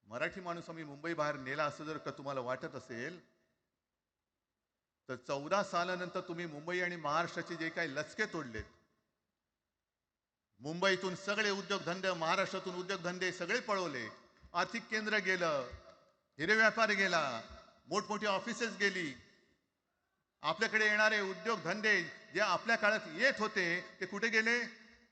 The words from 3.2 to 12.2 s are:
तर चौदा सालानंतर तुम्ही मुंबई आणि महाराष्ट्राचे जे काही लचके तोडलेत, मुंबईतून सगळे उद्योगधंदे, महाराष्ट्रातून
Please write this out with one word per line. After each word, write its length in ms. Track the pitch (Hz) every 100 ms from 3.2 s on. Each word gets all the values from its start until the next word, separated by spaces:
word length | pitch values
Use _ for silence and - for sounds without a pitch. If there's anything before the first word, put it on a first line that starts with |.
| _ _ _ _ _ _ _ _ _ _ _ _ _ _ _ _ _ _ -
तर 80 | 123
चौदा 460 | - 139 147 196
सालानंतर 580 | 196 175 180 180 180 185
तुम्ही 260 | 180 170 175
मुंबई 340 | 147 160 180
आणि 160 | 180 175
महाराष्ट्राचे 600 | 151 151 170 - 165 170
जे 140 | 160
काही 240 | 160 165
लचके 320 | 135 147 - 214
तोडलेत, 380 | 170 135 110 - _ _ _ _ _ _ _ _ _ _ _ _ _ _ _ _ _ _ 95
मुंबईतून 560 | 131 170 190 185 190
सगळे 360 | 180 - 208 214
उद्योगधंदे, 600 | 196 196 196 151 185 190
महाराष्ट्रातून 640 | 180